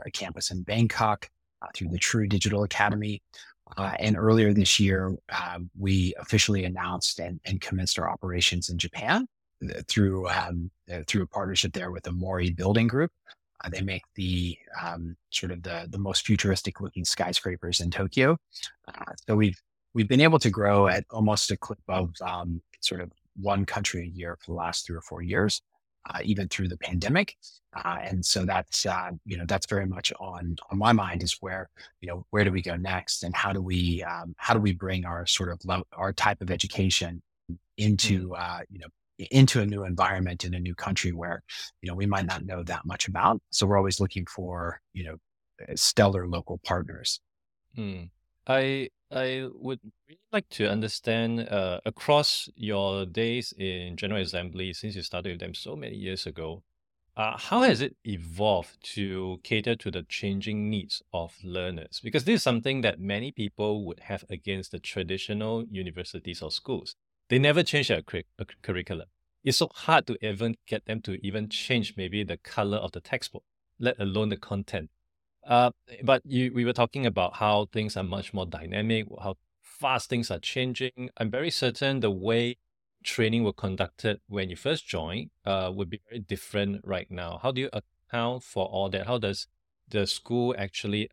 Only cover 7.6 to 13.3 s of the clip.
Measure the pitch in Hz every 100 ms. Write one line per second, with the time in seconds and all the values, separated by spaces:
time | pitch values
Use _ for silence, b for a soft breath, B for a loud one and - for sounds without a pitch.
7.6 | - 95 92 - 85 - 92 90 - 90
8.6 | - 87 87 - 117 202 262 _ _ -
9.6 | - - - - 98 95 90 90 87 87
10.6 | 87 - - 87 80 104 87 101 95 92
11.6 | 82 90 90 90 - 87 92 92 90 85
12.6 | 92 110 113 127 170 _ _